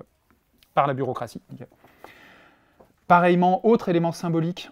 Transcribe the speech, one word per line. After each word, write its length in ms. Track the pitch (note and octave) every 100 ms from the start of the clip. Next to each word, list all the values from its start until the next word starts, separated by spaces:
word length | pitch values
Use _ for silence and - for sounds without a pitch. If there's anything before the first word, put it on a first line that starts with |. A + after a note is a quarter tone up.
| - _ _ _ _ _ _
par 140 | - C#3+
la 60 |
bureaucratie. 480 | C3+ C#3 - A#2 - - C3 A#2+ _ _ _ - - - - _ _ _ _ - _ -
Pareillement, 580 | F3 F3+ F3 F3+ F#3 A3
autre 240 | A#3 -
élément 220 | E3+ E3+
symbolique, 580 | E3 F3 E3 E3 F3+ -